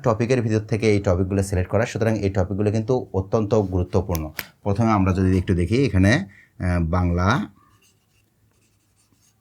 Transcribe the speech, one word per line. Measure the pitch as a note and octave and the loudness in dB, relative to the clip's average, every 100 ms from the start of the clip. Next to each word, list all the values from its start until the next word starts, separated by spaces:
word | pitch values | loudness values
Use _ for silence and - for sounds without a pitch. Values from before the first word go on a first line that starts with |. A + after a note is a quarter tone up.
টপিকের | C3 A2 A#2 B2+ | 0 0 0 0
ভিতর | A2+ A2 | 0 -2
থেকে | G#2+ A2 A2 | -2 0 2
এই | G2+ | 2
টপিকগুলো | G2 F2+ F#2+ G2 | 2 0 0 -2
সিলেক্ট | F#2+ F2+ F2+ | -2 -2 -2
করা, | G2+ B2 | -2 -2
সুতরাং | G#2+ A2 A2 | -2 -2 0
এই | G2 | -2
টপিকগুলো | F#2+ F2+ G2 G#2 | -2 -2 -2 -2
কিন্তু | A2 G#2+ B2+ - | -2 0 -2 -2
অত্যন্ত | G2 F#2 A2+ G#2 | -6 -2 -2 0
গুরুত্বপূর্ণ। | A2 F#2+ F#2 F2+ G2 F#2+ E2 D#2 - - _ | 0 0 -2 -2 -2 0 -4 -6 -10 -16 _
প্রথমে | G#2 F#2+ A2+ | -4 0 2
আমরা | G#2 F#2 | 2 2
যদি | F#2 F#2+ F#2 | 2 2 2
একটু | F2+ | 0
দেখি | F2 E2+ A#2 | 0 0 0
এখানে, | C3+ F#2+ F#2+ | 2 4 4
আহ, | C#3+ G3 - _ - F2+ F2 | 4 0 -12 _ -8 -2 -2
বাংলা | E2 F2+ F2+ F2 F#2 C#3+ G#3+ - _ _ _ _ _ _ _ _ _ _ _ _ _ _ _ _ _ _ | 0 0 0 0 0 0 -4 -12 _ _ _ _ _ _ _ _ _ _ _ _ _ _ _ _ _ _